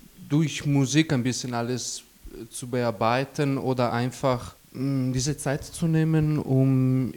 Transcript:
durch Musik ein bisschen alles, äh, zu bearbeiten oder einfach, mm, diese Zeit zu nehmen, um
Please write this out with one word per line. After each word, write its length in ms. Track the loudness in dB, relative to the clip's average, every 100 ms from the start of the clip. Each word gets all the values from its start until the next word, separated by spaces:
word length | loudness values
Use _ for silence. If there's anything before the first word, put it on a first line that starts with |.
| -20 -20 -2
durch 360 | 2 2 -2
Musik 480 | 0 2 4 2 2
ein 100 | 2
bisschen 320 | 0 -2 -4
alles, 480 | -4 -2 -4 -6 -10 -14 -20 -18
äh, 160 | -16 -14
zu 180 | -14 -6
bearbeiten 920 | -2 -2 0 2 2 -2 -2 0 0
oder 340 | 0 0 0
einfach, 600 | 0 -2 0 0 0 -4 -16 _
mm, 400 | -6 -2 0 0
diese 240 | -2 -2 -2
Zeit 280 | -4 -4
zu 220 | -6 -4 0
nehmen, 520 | 2 4 4 2 0
um 760 | 2 4 4 4 4 2 0